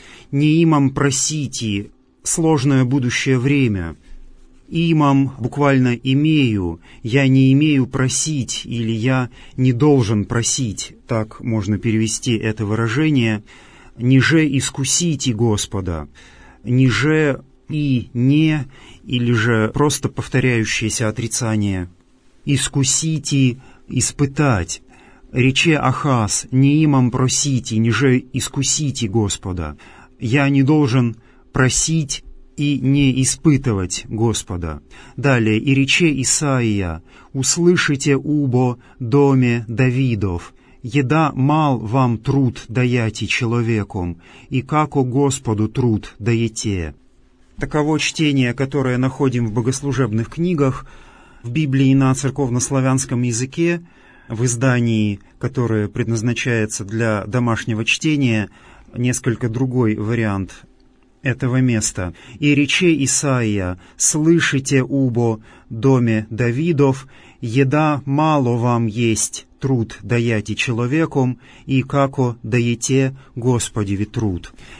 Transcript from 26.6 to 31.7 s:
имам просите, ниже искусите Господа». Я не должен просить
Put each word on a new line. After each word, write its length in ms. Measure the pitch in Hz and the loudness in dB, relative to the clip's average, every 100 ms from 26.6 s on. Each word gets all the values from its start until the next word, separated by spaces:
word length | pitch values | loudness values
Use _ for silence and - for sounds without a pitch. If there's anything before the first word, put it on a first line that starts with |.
| 139 151 | 4 4
имам 260 | 156 135 127 | 4 4 2
просите, 640 | 123 131 - 147 127 - 110 | 2 0 0 0 -2 -2 0
ниже 440 | 113 113 139 127 - | 2 2 2 2 0
искусите 760 | 131 - - 131 - 147 - 110 | -6 -6 -4 -2 -2 -2 -4 -2
Господа». 680 | 113 104 - 101 87 78 73 - - - _ | 0 -2 -4 -6 -6 -6 -10 -20 -20 -20 _
Я 280 | 120 139 139 | -2 0 2
не 140 | 139 | 2
должен 540 | 135 156 143 127 120 113 _ - - | 4 4 4 2 0 -4 _ -20 -8
просить 720 | - 127 | 0 2